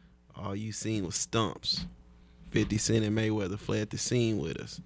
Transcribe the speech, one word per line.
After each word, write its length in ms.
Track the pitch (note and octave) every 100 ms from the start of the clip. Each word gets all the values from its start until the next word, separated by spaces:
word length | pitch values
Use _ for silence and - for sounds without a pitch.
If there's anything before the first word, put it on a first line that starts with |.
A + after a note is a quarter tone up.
| - - - -
All 180 | G2
you 160 | G2+ A2
seen 340 | G2+ G#2+ A2
was 120 | F2 -
stumps. 680 | - A#2 G2+ - - - - - - - - - -
Fifty 280 | - G#2 G#2+
Cent 260 | - A2+
and 120 | G#2+ A2
Mayweather 400 | A2 G#2+ F#2+ G2+
fled 320 | - G#2+ G#2+
the 80 | A2+
scene 400 | - B2 A2+ G#2+
with 200 | D#2 -
us. 200 | - -